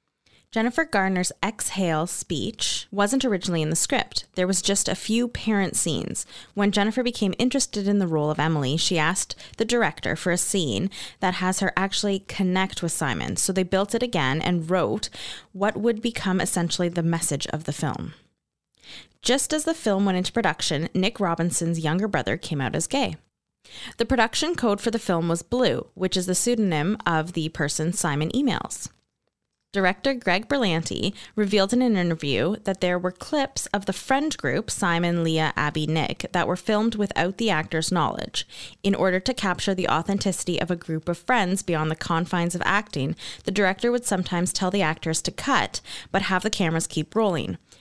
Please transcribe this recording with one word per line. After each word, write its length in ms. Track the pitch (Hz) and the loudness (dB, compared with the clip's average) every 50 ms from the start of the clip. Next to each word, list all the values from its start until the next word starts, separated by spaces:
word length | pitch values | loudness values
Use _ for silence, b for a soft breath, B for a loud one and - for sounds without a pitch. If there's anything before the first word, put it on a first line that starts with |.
| _ _ _ _ b b b b b b | _ _ _ _ b b b b b b
Jennifer 360 | - 226 226 247 240 - 320 | -2 0 0 2 2 0 0
Garner's 480 | 311 - 202 190 190 190 180 180 - - - - | 2 2 2 2 2 2 0 0 -2 -2 -4 -4
exhale 640 | 208 214 - - - - 190 190 170 160 156 165 | -4 -4 -4 -6 -4 -2 0 0 2 2 0 0
speech 800 | 180 - - - - 170 139 98 214 - - - - - - - - | -2 -4 -8 -6 -4 -4 -4 -4 -4 -4 -4 -4 -4 -4 -4 -6 -6
wasn't 360 | 196 202 202 208 254 269 262 | 0 0 2 2 2 2 2
originally 360 | 254 208 175 - 190 175 165 | 2 0 0 0 0 0 0
in 80 | 156 151 | 0 0
the 60 | 160 | 0
script. 520 | - - - 269 - - - - - - _ - | 0 0 0 0 0 0 -2 -6 -8 -8 _ -2
There 120 | 180 180 | -2 0
was 140 | 180 196 180 | 2 2 0
just 260 | - - 202 202 - | 2 0 2 2 0
a 80 | - 202 | -2 -2
few 320 | - - - 220 233 247 | -4 -2 0 0 0 0
parent 480 | 240 - - - 220 214 202 190 - - | -2 -4 -4 -2 0 2 2 2 0 0
scenes. 500 | - - 170 147 82 - - - - - B B B B B B | -2 -2 0 -2 -2 -4 -6 -6 -8 -10 B B B B B B
When 180 | 208 202 202 | 2 2 2
Jennifer 320 | 196 208 202 220 220 254 240 | 4 4 2 2 2 0 0
became 300 | 247 240 - 214 190 - | 0 0 0 0 0 0
interested 480 | - 247 254 254 277 - - - 208 196 | 2 0 2 2 0 -2 -2 -4 -2 0
in 140 | 202 208 202 | 2 2 4
the 80 | 190 | 2
role 240 | 170 160 151 147 151 | 2 2 2 2 2
of 80 | 156 156 | 0 2
Emily, 380 | 151 160 160 151 139 127 147 | 2 2 2 2 2 2 0
she 200 | 165 - - 185 | 2 2 2 2
asked 380 | 160 151 160 185 - - - - B B B B | 2 2 2 2 0 -4 -6 -8 B B B B
the 80 | B 226 | B -2
director 500 | 226 240 240 220 180 - - - - - | 0 2 2 2 2 0 -2 -4 -4 -4
for 160 | - - 180 | -2 0 0
a 60 | 170 | 0
scene 520 | 180 - - - 196 170 135 101 95 180 196 B B B B B B | 0 0 0 0 0 0 0 0 0 -2 -2 B B B B B B
that 160 | - 185 185 | -2 -2 0
has 240 | - 185 185 185 - | 0 0 0 0 2
her 140 | 196 180 - | 0 0 0
actually 440 | 180 190 190 - - - 202 196 190 | 0 -2 0 -2 0 0 0 0 -2
connect 600 | 196 - - - 196 185 180 185 190 190 - - | -4 -6 -2 0 0 2 2 2 0 0 -2 -4
with 120 | - 165 - | -4 -2 -2
Simon. 420 | - 160 135 117 78 62 65 120 | 0 0 0 0 -2 -4 -4 -2
So 160 | - - - | -2 0 0
they 120 | 185 185 185 | 2 0 0
built 300 | 175 - 190 202 - - | 2 2 0 0 2 0
it 80 | 226 | -2
again 400 | 254 247 226 170 135 131 135 160 | -2 0 0 2 2 2 2 2
and 280 | - - 180 170 160 160 | 0 2 0 0 0 0
wrote 400 | 180 185 151 104 113 214 - - B B B B B B B B | 2 2 2 2 0 -2 -4 -8 B B B B B B B B
what 240 | B 185 196 214 - | B -2 0 0 0
would 260 | 202 208 233 226 214 | 2 0 0 0 0
become 380 | - 240 233 - - 196 180 190 | -2 -4 -2 -2 -2 0 0 2
essentially 480 | 190 196 - 185 170 170 - - 180 | 0 0 0 0 0 0 0 0 0
the 160 | 175 175 170 165 | 0 0 0 0
message 420 | 165 165 165 - - 147 139 - | 0 0 0 0 -2 -2 -2 -4
of 180 | - - 156 160 | -4 -6 -6 -4
the 80 | - 147 | -6 -4
film. 400 | - - 139 - - - - - - _ _ _ _ _ _ _ _ _ _ _ B B B B B B B B B | -2 -2 -4 -2 -4 -6 -10 -12 -16 _ _ _ _ _ _ _ _ _ _ _ B B B B B B B B B
Just 300 | - - 247 277 - - | 0 0 2 2 2 0
as 140 | 302 311 302 | -2 0 0
the 80 | 320 330 | 0 -2
film 320 | - - 220 196 190 202 | 0 0 0 2 2 2
went 120 | 196 185 | 2 2
into 140 | 180 185 - | 0 0 0
production, 560 | - 240 202 165 151 - - - 160 143 160 - - | -2 0 0 0 0 0 -2 -2 0 -2 -2 -2 0
Nick 240 | 185 185 214 233 - | 0 0 0 0 0
Robinson's 600 | 202 170 170 - 170 175 - - 170 165 170 160 | 0 0 0 0 0 0 0 0 -2 -2 -2 0
younger 260 | 160 151 160 185 208 | 0 0 0 0 0
brother 300 | 208 - 139 120 - 117 | 0 0 -2 0 0 -2
came 240 | 170 - - 160 143 | -4 -4 -6 -4 -2
out 120 | 135 117 - | -2 -2 -2
as 140 | 151 - | -2 -2
gay. 300 | - - 277 247 - 156 - _ _ _ _ _ _ _ _ B B B B B 233 B | -2 -2 -2 -2 -2 -4 -8 _ _ _ _ _ _ _ _ B B B B B -12 B
The 80 | B 233 | B 0
production 500 | 226 262 240 220 226 - - 311 330 349 | 2 4 4 2 2 2 -2 0 0 0
code 240 | - - 226 202 202 | 0 2 2 2 2
for 120 | - 233 | 0 -2
the 60 | 214 | -2
film 300 | 226 - - 180 165 165 | -2 0 0 0 2 2
was 140 | 170 165 170 | 2 0 -2
Blue, 460 | - - 233 254 254 175 120 - - - - | -2 -2 2 2 4 4 2 0 -4 -8 -6
which 220 | - 185 185 - | -4 -2 0 0
is 100 | 185 180 | 0 0
the 100 | 185 180 | 2 0
pseudonym 600 | - - 240 240 226 214 185 165 147 151 185 214 208 - | 2 2 2 2 2 2 2 2 2 2 0 0 0 0
of 280 | 175 165 160 156 175 175 | 0 0 0 0 0 -2
the 160 | 170 151 156 | -2 -4 -2
person 420 | - - 151 147 - - 156 170 | -2 -2 -2 -2 0 -2 -2 -2
Simon 380 | 170 - - 160 143 147 156 165 | -2 0 0 0 0 0 0 0
emails. 580 | - 254 294 254 - - - - - - - - _ _ _ _ _ _ _ _ _ _ _ _ _ _ _ _ - | 0 0 2 2 0 -2 -4 -8 -10 -10 -12 -14 _ _ _ _ _ _ _ _ _ _ _ _ _ _ _ _ 0
Director 400 | 196 190 - - - - 277 269 | 2 2 2 2 2 0 0 0
Greg 340 | 247 - 190 175 196 220 | 0 0 0 0 0 2
Berlanti 640 | - 285 277 240 190 160 165 170 - - - - 190 202 B B B B | 0 0 2 4 2 2 2 0 -2 -4 -2 -2 -2 -4 B B B B
revealed 380 | 214 208 196 208 202 196 196 240 | 0 0 2 4 4 4 4 4
in 80 | 247 | 4
an 160 | 254 240 214 | 4 4 4
interview 580 | 185 175 170 165 165 - 139 127 95 127 175 214 - - | 4 4 2 0 0 0 0 2 2 2 2 0 -2 -2
that 160 | 196 190 - | -4 -2 0
there 180 | 185 180 180 | 0 0 0
were 140 | 180 180 185 | 0 0 -2
clips 560 | 180 - - - 302 294 269 - - - - | -4 -6 -8 -2 0 0 0 0 -4 -8 -6
of 180 | - - 202 196 | -2 -4 -2 -2
the 80 | - 190 | -2 -4
friend 420 | - - - 269 269 294 311 - | -4 0 2 2 2 2 0 -2
group, 340 | - - 127 131 156 226 - | -2 -2 -2 0 0 -2 -4
Simon, 540 | - - 202 175 170 170 175 170 170 170 165 | -4 0 0 2 2 2 2 2 2 2 2
Leah, 260 | 160 160 160 156 147 - | 2 2 2 2 0 0
Abby, 280 | - 147 147 - 156 151 | 0 -2 0 0 -2 -2
Nick, 400 | 156 160 165 139 - - - - - | 0 0 0 0 -2 -4 -6 -6 -4
that 160 | - 180 165 | -2 0 0
were 80 | 117 180 | 0 -2
filmed 400 | 180 - - 214 208 220 233 220 | -2 0 0 2 2 2 0 0
without 420 | 208 208 196 - - 165 185 190 | 0 -2 -2 0 0 0 0 0
the 120 | - 233 220 | 0 0 0
actor's 420 | 175 156 165 - - 160 160 - | 2 0 0 -2 -2 -2 0 0
knowledge. 560 | 185 175 151 98 50 50 - - - - - B B B B B B B | 2 2 2 0 0 -2 -6 -6 -6 -6 -6 B B B B B B B
In 140 | - 196 196 | 0 0 2
order 240 | - 185 190 180 185 | 4 4 2 2 2
to 140 | 190 262 254 | 0 -2 -2
capture 420 | - - 190 180 170 - 202 190 | 0 0 -2 0 0 0 0 0
the 140 | 180 180 - | 0 2 2
authenticity 720 | 131 156 175 - 196 196 - 196 180 - - - 175 - | 2 0 2 0 -2 0 0 0 -2 -2 -2 -2 -2 -2
of 120 | - 170 | 0 0
a 60 | 180 | -2
group 320 | 170 - - 160 160 - - | -4 -4 -4 -4 -4 -2 -4
of 80 | 170 | -4
friends 440 | - - - 254 233 190 180 190 196 | -4 0 0 2 2 2 2 0 -2
beyond 300 | - - 170 151 156 156 | 0 0 0 0 2 0
the 60 | - | -2
confines 580 | - - - 170 165 175 - - 175 170 170 175 | -2 -2 0 0 0 0 0 0 0 0 0 -2
of 60 | 170 - | 0 0
acting, 520 | - 190 208 208 - - 151 131 151 165 B B B B B B | 2 2 0 0 -2 -4 -2 -2 -2 -4 B B B B B B
the 80 | - | -2
director 400 | 190 208 196 185 196 - - 240 | 0 2 2 2 2 2 0 0
would 140 | 240 247 240 | 0 0 0
sometimes 480 | - 202 185 175 - 185 170 180 180 - | 0 0 0 0 0 0 0 0 0 0
tell 180 | - 190 180 | 0 -2 0
the 100 | 190 202 | 2 2
actors 400 | 185 151 165 - - 160 160 - - | 2 0 0 -2 -2 -2 -2 -2 -2
to 80 | - | -6
cut, 500 | - - - 285 269 180 107 - - - B B B B B B - | -6 -4 0 2 2 2 2 0 -4 -10 B B B B B B -2
but 100 | 196 196 | 0 0
have 200 | - 190 185 - | 2 0 0 0
the 60 | 214 | 0
cameras 380 | - - 190 160 165 160 - | -2 0 0 0 0 0 -2
keep 260 | - - 160 156 - - | -2 -4 -4 -4 -2 0
rolling. 440 | 220 220 202 175 143 - - 175 - b b b b | 0 0 2 0 0 -2 -4 -6 -10 b b b b